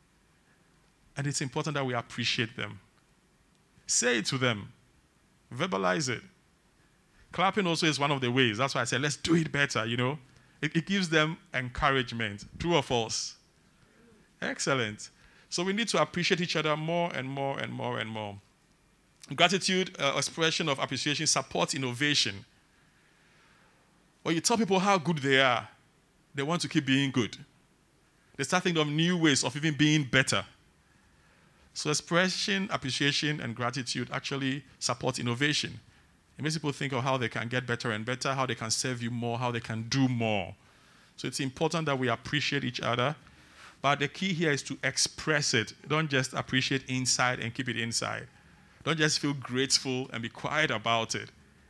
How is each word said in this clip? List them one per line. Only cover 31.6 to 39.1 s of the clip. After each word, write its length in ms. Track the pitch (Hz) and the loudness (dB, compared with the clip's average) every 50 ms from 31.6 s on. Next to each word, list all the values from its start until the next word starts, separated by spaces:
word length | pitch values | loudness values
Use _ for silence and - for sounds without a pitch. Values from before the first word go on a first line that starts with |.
| _ _ | _ _
So 200 | - - - 151 | -10 -6 -2 0
expression, 760 | 151 - - - 165 170 185 185 175 - - - 202 196 190 - | -2 -2 0 0 2 2 2 2 0 -2 -2 -2 0 -2 -2 -2
appreciation, 680 | 156 - - 135 123 - 143 143 135 - - 147 151 151 | -4 -4 -4 -4 -2 0 2 2 2 2 0 -2 -2 -4
and 160 | - 120 113 | -4 -6 -6
gratitude 540 | 113 123 120 120 135 123 - - 127 120 - | -4 -4 -4 -2 -4 -6 -6 -4 -6 -6 -4
actually 520 | - 135 - - 143 139 135 135 131 143 - - - - | -6 -6 -6 -4 -4 -2 -2 -2 -2 -4 -6 -12 -14 -6
support 380 | - - 120 - - 139 127 - | -2 -2 -2 -2 -2 -4 -2 -2
innovation. 640 | - 123 120 120 143 151 147 - - - 82 113 - - - - _ _ _ _ _ _ _ - | -2 -2 0 0 2 2 2 0 -2 -4 -8 -10 -16 -20 -20 -20 _ _ _ _ _ _ _ -6
It 60 | 127 | -4
makes 120 | 151 156 | -4 -4
people 180 | 160 - 147 135 | -2 -4 -4 -4
think 180 | - 143 135 135 | -4 -4 -4 -2
of 100 | 123 120 | -2 0
how 120 | 135 131 | 0 0
they 140 | 131 123 110 | 0 0 -2
can 180 | - 120 113 117 | -4 -4 -6 -2
get 180 | 123 127 123 | -2 -2 -2
better 260 | 120 117 117 - 123 | -2 -4 -2 -2 -4
and 140 | 110 107 110 | -4 -4 -4
better, 280 | 117 127 123 - 143 135 | -6 -6 -4 -2 -2 0
how 120 | 139 131 | 0 -2
they 100 | 123 117 | -2 -2
can 160 | - 117 110 | -4 -4 -4
serve 300 | 110 - - 131 127 120 | -2 -2 -2 -2 -4 -4
you 100 | 120 117 | -4 -4